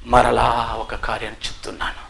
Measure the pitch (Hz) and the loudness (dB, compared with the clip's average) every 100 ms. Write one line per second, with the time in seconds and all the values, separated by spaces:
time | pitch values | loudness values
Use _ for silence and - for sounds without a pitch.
0 | - 123 120 120 120 120 113 113 110 110 | 4 6 6 6 4 2 -2 -4 -6 -4
1 | - 107 107 107 - - - - - - | -4 -4 -6 -8 -10 -10 -12 -6 -6 -8
2 | - | -14